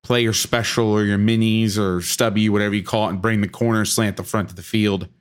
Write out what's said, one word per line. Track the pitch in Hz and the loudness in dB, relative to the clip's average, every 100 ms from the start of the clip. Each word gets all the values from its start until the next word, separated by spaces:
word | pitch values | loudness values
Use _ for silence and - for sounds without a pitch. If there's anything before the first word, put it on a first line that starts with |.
play | - 123 | 0 0
your | 113 | 2
special | 104 - 120 110 - 113 | 0 -2 -2 0 0 2
or | 107 | 2
your | 104 101 | 2 2
minis | 104 113 113 110 110 98 | 2 2 2 2 0 0
or | 98 90 | 0 -2
stubby, | 85 - 117 104 107 | -4 0 0 2 2
whatever | 104 104 | 2 0
you | 104 | -2
call | 92 113 107 | -2 -2 -2
it, | |
and | 92 | -2
bring | 110 110 | 0 0
the | 101 | -2
corner, | - 117 110 104 | -2 0 0 0
slant | - 107 92 | 0 0 -2
the | |
front | 92 110 92 | -4 -4 -4
to | 90 | -10
the | |
field. | - 110 104 95 90 _ | -4 0 2 0 -4 _